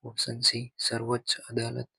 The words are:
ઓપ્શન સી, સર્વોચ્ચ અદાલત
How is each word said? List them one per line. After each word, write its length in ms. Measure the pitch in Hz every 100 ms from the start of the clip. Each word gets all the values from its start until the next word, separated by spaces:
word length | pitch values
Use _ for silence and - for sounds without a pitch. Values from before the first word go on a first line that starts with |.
ઓપ્શન 340 | 120 113 - 117
સી, 320 | - 117 123 -
સર્વોચ્ચ 520 | - 117 117 120 - -
અદાલત 520 | - 117 117 123 123